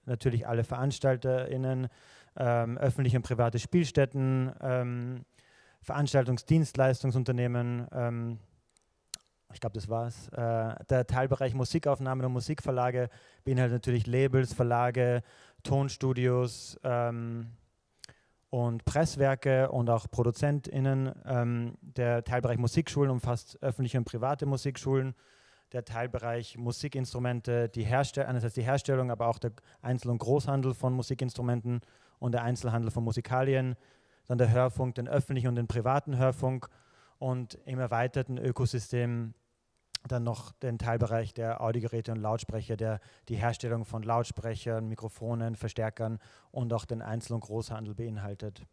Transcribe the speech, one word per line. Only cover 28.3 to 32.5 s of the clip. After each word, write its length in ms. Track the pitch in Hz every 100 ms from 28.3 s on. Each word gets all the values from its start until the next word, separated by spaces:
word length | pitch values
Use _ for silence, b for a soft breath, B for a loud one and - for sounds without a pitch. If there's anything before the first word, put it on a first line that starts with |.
| 123 113
die 80 | 117
Herstellung, 480 | 117 135 - 131 127
aber 180 | 113 117
auch 100 | 113
der 140 | 120 107 b b
Einzel- 260 | 120 127 120
und 80 | 117
Großhandel 560 | 113 143 143 139 131
von 220 | 123 131
Musikinstrumenten 880 | 127 117 131 127 - 123 120 117 123 b b b b
und 140 | 123
der 100 | 120
Einzelhandel 480 | 117